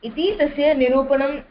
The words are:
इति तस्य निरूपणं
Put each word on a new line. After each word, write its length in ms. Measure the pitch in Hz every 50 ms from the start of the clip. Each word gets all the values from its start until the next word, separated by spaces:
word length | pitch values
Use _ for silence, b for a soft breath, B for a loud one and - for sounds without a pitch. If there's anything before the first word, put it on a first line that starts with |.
| -
इति 340 | 226 226 285 330 392 427 403
तस्य 320 | 294 294 285 285 285 302 311
निरूपणं 680 | 269 254 247 254 269 269 269 277 277 285 277 294 269 - _